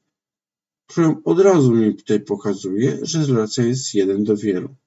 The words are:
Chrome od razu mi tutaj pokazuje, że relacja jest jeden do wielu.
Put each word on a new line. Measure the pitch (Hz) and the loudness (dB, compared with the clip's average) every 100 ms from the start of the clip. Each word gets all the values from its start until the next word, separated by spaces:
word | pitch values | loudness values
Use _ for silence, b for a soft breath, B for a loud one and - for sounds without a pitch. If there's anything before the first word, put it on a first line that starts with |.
| _ _ _ _ _ _ _ _ _ | _ _ _ _ _ _ _ _ _
Chrome | - 160 151 | 0 0 0
od | - 170 | 0 4
razu | 196 175 131 113 | 4 4 4 4
mi | 107 95 | 2 -2
tutaj | - 104 | -2 -2
pokazuje, | - 101 107 98 95 98 131 - - | -2 -4 -4 -6 -6 -2 -2 -2 -4
że | 160 143 | -2 0
relacja | 117 107 - 120 | 0 0 -2 -2
jest | 131 - | -2 -2
jeden | 101 95 98 | -2 0 0
do | 107 101 | 0 0
wielu. | 107 90 - - | -2 -4 -6 -14